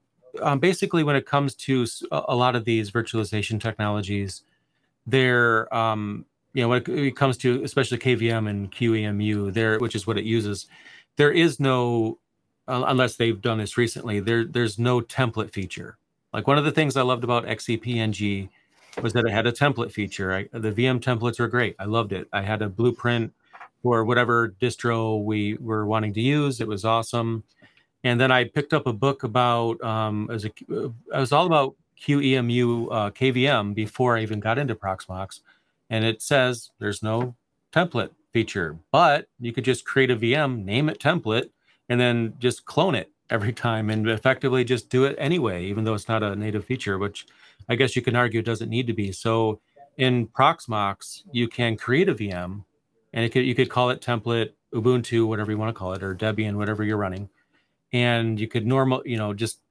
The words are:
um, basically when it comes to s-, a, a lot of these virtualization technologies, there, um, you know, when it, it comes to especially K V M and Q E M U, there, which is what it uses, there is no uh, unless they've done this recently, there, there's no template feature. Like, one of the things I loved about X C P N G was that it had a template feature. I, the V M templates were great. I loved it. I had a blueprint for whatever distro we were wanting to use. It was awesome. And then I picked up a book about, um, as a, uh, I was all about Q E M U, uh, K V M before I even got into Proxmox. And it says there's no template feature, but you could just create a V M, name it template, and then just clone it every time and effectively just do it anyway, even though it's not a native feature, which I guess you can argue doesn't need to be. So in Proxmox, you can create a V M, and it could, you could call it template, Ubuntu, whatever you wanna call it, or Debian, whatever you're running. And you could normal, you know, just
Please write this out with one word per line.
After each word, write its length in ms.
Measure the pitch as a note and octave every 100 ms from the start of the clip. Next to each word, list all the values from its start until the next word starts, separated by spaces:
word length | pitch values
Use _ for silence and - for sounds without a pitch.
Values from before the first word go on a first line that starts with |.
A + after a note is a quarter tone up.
| _ _ _ -
um, 180 | D3 C#3
basically 440 | F3 F3+ F#3 E3+
when 120 | D3 C#3
it 100 | -
comes 300 | C#3+ C#3 -
to 280 | - C3
s-, 200 | A#2 - -
a, 120 | D3 -
a 60 | B2
lot 200 | B2+ A#2+
of 100 | A2+
these 260 | A2+ G2+
virtualization 680 | A#2+ A2+ A2+ G#2 G#2+ - A2
technologies, 840 | A2+ G#2+ G#2 G#2 G2 G2+ G2 - _ _ _ _ _ _ -
there, 680 | C3+ B2+ B2 A#2 A2+ A2+
um, 520 | A#2 A2+ G#2+ G#2 G#2 - _ _
you 80 | C3+
know, 80 | A#2
when 120 | B2
it, 80 | -
it 260 | - C#3 -
comes 220 | C3+ B2
to 260 | B2+ B2
especially 340 | - - B2 A#2
K 180 | C3 A2+
V 160 | A#2
M 160 | A2+ G#2+
and 240 | G2+ G2
Q 240 | - A#2 A2
E 100 | G#2+
M 160 | G#2
U, 300 | G#2+ G#2 G2
there, 280 | G2+ A2 A2
which 160 | A#2+ A2
is 100 | A2
what 120 | A2
it 80 | G#2+
uses, 420 | A2+ G#2 G2+ - - - - _ -
there 140 | D3
is 280 | E3 E3 C3+
no 600 | C3+ B2+ A#2+ A#2 A2 - _ _ _ _ -
uh, 160 | B2 B2+
unless 280 | C3 B2 -
they've 260 | A#2 G#2
done 160 | A#2 A2
this 200 | G#2 -
recently, 420 | A#2 - A#2 G#2
there, 260 | G2+ A#2 A2
there's 340 | B2 A#2 G2+
no 220 | A#2+ B2
template 500 | A#2+ - B2+ G#2+ -
feature. 460 | - F#2 - - - _ _ _
Like, 140 | - -
one 100 | C#3+
of 80 | D3
the 60 |
things 260 | D#3+ D3 C3+
I 40 |
loved 200 | B2+ B2+
about 240 | A#2+ A#2+ -
X 180 | A2 -
C 120 | A2+
P 220 | B2 A#2
N 120 | A2
G 380 | G2 G#2 G2 F#2+ _ _ _ _ -
was 120 | A#2
that 120 | A#2+ A#2
it 60 |
had 160 | G2+ A#2
a 40 |
template 400 | A#2+ C#3+ A#2+ A2+
feature. 420 | - G2+ - F#2+
I, 140 | F#2+ G#2
the 200 | A2+ A2
V 160 | G#2 B2+
M 120 | B2
templates 400 | B2+ A#2 A#2+ -
were 80 | A#2
great. 280 | B2 G#2+ -
I 60 | G2
loved 280 | A#2 A2
it. 140 | F#2 -
I 80 | G2+
had 200 | G2+ G#2+
a 80 | G#2+
blueprint 640 | F#2+ A#2+ A#2 A#2+ A#2+ A2+ - _ - - _
for 240 | B2 A#2 A2
whatever 500 | A#2+ A#2+ A#2 A2+ F#2
distro 600 | B2 - A#2+ A2+ A2+ A2
we 320 | G#2 G#2+ G#2 A2
were 260 | A#2 A2 G#2
wanting 280 | A2 G#2+
to 80 | G2+
use. 400 | B2 D3 C#3+ A2+
It 60 | G#2+
was 180 | G#2 A2
awesome. 580 | A2+ A2+ A#2+ A#2 A2+ - _ - _ _ _
And 160 | B2+ A#2+
then 120 | C3
I 140 | B2+ A#2+
picked 280 | D3+ D3
up 140 | D3+ -
a 60 |
book 300 | G#2+ C#3 C#3
about, 580 | A#2+ B2 B2 A#2 A#2 A2+
um, 460 | A#2 A2 G#2+ G#2 A2
as 140 | A2+ G#2+
a, 60 | - - C3+
uh, 140 | A2+ A#2 -
I 60 | C#3+
was 120 | C3
all 140 | C#3+ F3+
about 300 | D#3 C3+ - _ _
Q 260 | - C#3+
E 140 | C#3 C3
M 140 | A#2+
U, 400 | A#2+ A#2+ A#2 A#2
uh, 200 | A2+ G#2
K 200 | - C3
V 160 | B2 C3+
M 260 | B2 G2+
before 440 | G#2 G#2+ - B2 A2+
I 40 |
even 180 | G#2+ G#2+
got 180 | G#2+ A#2+
into 180 | C#3 G#2+
Proxmox. 680 | G2 F#2+ - F#2 G2 - _ _ _ _ -
And 140 | A2+
it 180 | A2+ -
says 500 | - C#3+ B2+ A#2+ - -
there's 240 | G#2 G2+
no 320 | A2 A2+ B2 A#2+ _ _ _
template 380 | E3 F3 A#2+ F#2 _ _
feature, 460 | A#2 G#2+ G2+ E2 D#2+ _
but 360 | D3 E3+ C#3+ - -
you 140 | A#2+
could 120 | A#2+ A#2
just 200 | A#2+ -
create 240 | C3+ C3
a 60 | A#2
V 200 | A#2 C#3+
M, 300 | C#3+ A#2+ F#2+
name 240 | A2+ D3+
it 100 | -
template, 500 | D3 F3 A#2 A2+ - _ _ _ -
and 100 | B2
then 340 | B2 A#2+ A2+ -
just 260 | B2 - -
clone 300 | - F#3 A#2
it 160 | - _ -
every 240 | A2+ G2+
time 360 | A2+ A#2+ A2 G#2+
and 180 | A2 G#2+
effectively 540 | A2 C3 B2+ C3 B2+
just 260 | A#2+ A#2+ -
do 160 | B2+ C#3
it 100 | -
anyway, 460 | C#3+ F3 A2+ F2+ F#2
even 180 | G#2
though 100 | A2
it's 140 | G#2+ -
not 140 | A2
a 120 | G#2 G2
native 300 | G#2+ G#2 -
feature, 320 | G2 G#2 F#2+
which 280 | G2+ - - _ - - -
I 60 | B2
guess 200 | C3+ C3
you 60 |
can 140 | B2+ A#2+
argue 260 | A#2+ A2+
doesn't 280 | A2+ G#2+ A2
need 180 | A#2 A#2+
to 60 |
be. 180 | G#2 G2
So 500 | F#2+ A2+ A2+ A2 G#2+ _ - - -
in 300 | C3 B2 A2+
Proxmox, 960 | - C#3 E3 - G#2+ G2+ G2 - - -
you 160 | A#2+ A#2
can 300 | - A#2+ G#2+
create 320 | - C3+ G3
a 40 |
V 180 | A2+ G2+
M, 340 | F2+ F2+ G2 - _ _ _ _
and 100 | A#2+
it 60 | A#2
could, 160 | B2+ C3
you 100 | A#2+
could 140 | B2+
call 200 | B2+ B2
it 100 | B2+
template, 480 | - A#2 A#2 A#2 A2 _ -
Ubuntu, 520 | B2 A#2 B2+ - A#2 A2+
whatever 240 | G#2+ G#2+
you 60 | G#2+
wanna 160 | A2
call 200 | - F#2
it, 100 | F#2+
or 100 | G2 F2+
Debian, 400 | A2 G#2 G#2+ G2+
whatever 280 | G#2 G#2+
you're 140 | G#2+ G#2+
running. 320 | G2 F#2 G2+ _ _ _ _ _ _
And 480 | B2 B2 A#2 A2+ G#2+
you 80 | A2
could 180 | B2 G#2+
normal, 380 | C3+ C3+ C3 -
you 120 | A2+
know, 160 | G#2+
just 260 | G#2 A2+ - _